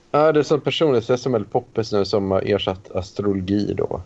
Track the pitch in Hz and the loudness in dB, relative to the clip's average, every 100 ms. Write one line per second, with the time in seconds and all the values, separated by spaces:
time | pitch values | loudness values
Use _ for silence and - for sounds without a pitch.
0 | _ 143 156 147 139 151 - - 160 123 | _ 2 4 4 2 0 0 0 2 2
1 | - 123 139 117 98 127 - - 110 104 | 2 -2 0 -2 -2 -6 -4 -6 -2 0
2 | 98 107 95 95 - 101 - 92 - 95 | 0 0 0 0 2 0 0 -6 -6 -8
3 | 92 - 101 98 92 104 95 90 - - | -8 -6 -2 -2 0 -2 -2 -2 -4 -6